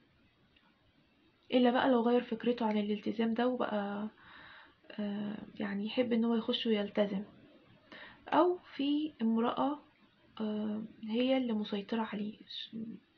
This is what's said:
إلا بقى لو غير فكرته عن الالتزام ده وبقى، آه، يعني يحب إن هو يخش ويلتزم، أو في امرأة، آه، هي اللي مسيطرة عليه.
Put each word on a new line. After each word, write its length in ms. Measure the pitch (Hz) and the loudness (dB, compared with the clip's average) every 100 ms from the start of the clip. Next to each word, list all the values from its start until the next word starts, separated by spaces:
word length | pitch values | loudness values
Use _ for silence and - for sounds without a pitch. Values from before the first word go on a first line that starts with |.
| _ _ _ _ _ _ _ _ _ _ _ _ _ _ - | _ _ _ _ _ _ _ _ _ _ _ _ _ _ 0
إلا 180 | 254 247 | 4 6
بقى 180 | 254 269 | 4 4
لو 120 | 240 | 4
غير 220 | 233 247 | 4 4
فكرته 420 | 240 220 240 240 226 | 2 -2 0 0 0
عن 120 | 214 | 0
الالتزام 560 | 208 208 220 214 226 | 0 -2 -2 0 0
ده 140 | 226 247 | 2 0
وبقى، 600 | 247 - 208 202 202 214 - - - - - - _ - | 0 -2 -2 -4 -6 -8 -10 -20 -20 -20 -20 -20 _ -16
آه، 460 | - 208 202 208 214 - - | -8 -6 -4 -6 -8 -10 -8
يعني 260 | 202 196 214 | -6 -4 -2
يحب 280 | 262 233 | 0 2
إن 120 | 226 233 | 2 2
هو 100 | 226 | 2
يخش 320 | 226 240 233 | 0 0 2
ويلتزم، 560 | 208 202 214 202 196 - - - - - - - - - - - | 2 0 0 0 -2 -8 -16 -20 -20 -20 -20 -20 -20 -20 -14 0
أو 300 | 294 359 359 - - | 4 4 2 -6 -4
في 380 | 277 294 302 - | 0 0 -2 -2
امرأة، 580 | 226 226 240 254 269 294 - _ _ _ _ - | 0 2 0 2 0 -2 -10 _ _ _ _ -8
آه، 420 | 214 214 214 214 - - | -4 -4 -4 -6 -8 -10
هي 340 | 214 226 254 262 | -4 0 4 2
اللي 160 | 247 | 2
مسيطرة 480 | 214 208 202 196 226 | -2 -2 -4 -4 -4
عليه. 320 | 214 214 208 - - - - 226 226 190 _ | -2 -4 -6 -8 -14 -14 -12 -10 -10 -12 _